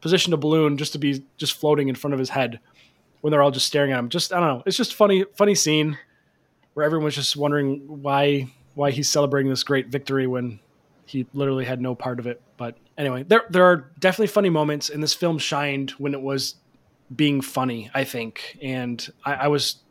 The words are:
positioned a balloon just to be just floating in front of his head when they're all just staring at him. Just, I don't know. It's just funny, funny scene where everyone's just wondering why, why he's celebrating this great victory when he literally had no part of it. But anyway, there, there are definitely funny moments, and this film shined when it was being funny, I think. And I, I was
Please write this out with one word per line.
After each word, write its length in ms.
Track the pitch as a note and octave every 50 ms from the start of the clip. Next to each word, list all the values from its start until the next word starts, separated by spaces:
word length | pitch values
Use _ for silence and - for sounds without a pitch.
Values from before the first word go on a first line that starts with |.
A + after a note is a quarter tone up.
positioned 320 | - D#3+ F3 F3+ - F3 E3+
a 40 | D3+
balloon 400 | C#3+ D3+ D#3 D#3+ D#3 D3+ D3 C#3+
just 140 | D3+ D3
to 80 | - D3+
be 240 | C#3 C#3+ C#3 C3+ C3+ _ _ _
just 160 | D#3 C#3+ -
floating 340 | - - D3+ D3+ D3 C#3+ C3+
in 60 | B2+
front 180 | - - D3 C#3+
of 60 | C3
his 100 | C3 B2+
head 300 | - C3+ C3 A#2 A#2 A#2 _ _ _ _ - _ _ _ _ _ _ _
when 100 | - D3+
they're 100 | D3+ D3
all 80 | C#3+ C#3+
just 140 | C3 C3 -
staring 260 | - - D3+ C#3+ C#3
at 60 | C3+ B2+
him. 100 | A#2+ A#2+
Just, 220 | A#2+ F3 E3 -
I 80 | F#3+ F3
don't 180 | F3 D#3 C3+ B2
know. 40 | - G3
It's 100 | F3+ -
just 160 | B3 - -
funny, 320 | - G#3+ G3+ G3 F#3 G3 F#3+ _
funny 200 | - G3+ G#3 G3+
scene 420 | E3 - D3+ D3+ D#3 D3+ D3+ D3 - - _ _ _ _ _ _ _ _ _ _ _ _ _ _
where 100 | - D3+
everyone's 300 | D3+ D#3 D#3+ D3+ D3+ C#3
just 200 | C#3+ C3+ - -
wondering 680 | D3 C#3+ D3 C#3+ D3 C#3+ C#3 C3+ C#3 C#3 C#3 D#3 C#3+ C#3
why, 440 | C#3+ C#3 C#3 C#3+ C#3+ C#3+ C#3 C3 B2+ _ _ _ _ _
why 160 | D3 C#3+ C#3+
he's 180 | C#3 C#3 C#3+ -
celebrating 400 | - D3+ C#3+ C#3 C#3 C#3 C#3 C3+
this 140 | C3+ B2+ -
great 240 | - C#3+ C3+ C3 A#2
victory 400 | B2 C#3 C3+ - C3+ C3+ C3 B2+
when 320 | B2+ B2+ B2 B2 A2 G#2 _ _ _ _ _ _ _ _ _
he 200 | - - C3+ B2+ - -
literally 320 | C3+ C#3+ C#3 C3+ C3 C3
had 160 | A#2+ C3 B2+
no 140 | B2 B2+ B2
part 240 | A#2 - C3 B2+ A#2+
of 80 | A#2 B2
it. 140 | A#2+ - _ _ _ _
But 180 | B2 A#2+ A#2+ _ _ _ _ -
anyway, 260 | D3 C#3 B2+ B2+ C#3
there, 220 | F3+ G#3+ A3+ A3+ -
there 140 | E3+ F3+ F3+
are 260 | F3+ F3+ E3 C3 - _ -
definitely 300 | - F#3 F#3 - A3 G3+
funny 220 | - G#3 G#3 F#3+
moments, 400 | E3 D#3 D3+ D3+ D3+ D3 C#3+ -
and 120 | D3 D#3
this 120 | D3+ D3+ -
film 220 | - - F3 E3 D3+
shined 520 | - - - C#3+ C#3+ C#3+ C#3 C#3 C#3 C3+
when 220 | - - C#3 C#3+ C#3+
it 80 | C#3
was 340 | C3 C3+ C#3 C3+ C3 - - _ _ _ _ _ _ _ _ _ _ _ C3+
being 260 | A#2 D#3 D3 C#3+ C#3
funny, 480 | C3+ - - C3+ C3 B2+ A#2+ A#2 G#2+ - -
I 100 | C#3 C3+
think. 540 | C3 - B2 A#2 A2+ G#2+ - - - - -
And 460 | D3+ C3+ C3 B2+ B2 B2 A#2+ A2+ - - - _ -
I, 100 | C#3 C#3+
I 140 | C3 C3+ D3
was 300 | D3 C#3+ C3 - - - _ _